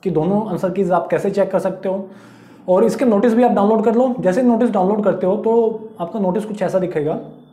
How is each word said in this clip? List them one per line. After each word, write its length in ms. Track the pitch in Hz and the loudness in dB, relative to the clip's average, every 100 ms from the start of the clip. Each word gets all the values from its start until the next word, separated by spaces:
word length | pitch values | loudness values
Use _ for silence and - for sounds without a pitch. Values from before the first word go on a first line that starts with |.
कि 80 | 196 | -2
दोनों 400 | 156 165 208 220 | -2 0 0 -2
answer 200 | 170 185 | -4 -4
keys 200 | 180 180 | -2 0
आप 140 | 180 170 | 0 0
कैसे 220 | 160 202 | -2 -2
check 200 | 202 190 | -2 0
कर 80 | 185 | -2
सकते 300 | 190 - 196 | -4 -6 -6
हो। 200 | 190 196 - - - - - - | -6 -8 -16 -20 -20 -20 -16 0
और 160 | 180 | 2
इसके 200 | 226 214 | 2 2
notice 300 | 262 202 240 | 2 4 4
भी 80 | 226 | 4
आप 80 | 240 | 4
download 340 | 208 202 220 | 4 2 2
कर 100 | 214 | 2
लो। 200 | 226 262 240 | 2 0 0
जैसे 220 | 175 185 | 0 2
नोटिस 280 | 247 226 240 | 2 2 0
download 340 | 202 185 214 | 0 0 2
करते 220 | 208 165 185 | 0 0 0
हो 100 | 208 | 0
तो 140 | 220 233 220 - - - | 2 2 2 -4 -12 -12
आपका 200 | 226 226 | -10 -4
notice 240 | 190 180 | -2 -2
कुछ 180 | 208 202 | -6 -6
ऐसा 160 | 175 185 | -2 -2
दिखेगा। 420 | 180 156 147 - - - - | -2 -4 -4 -4 -10 -20 -20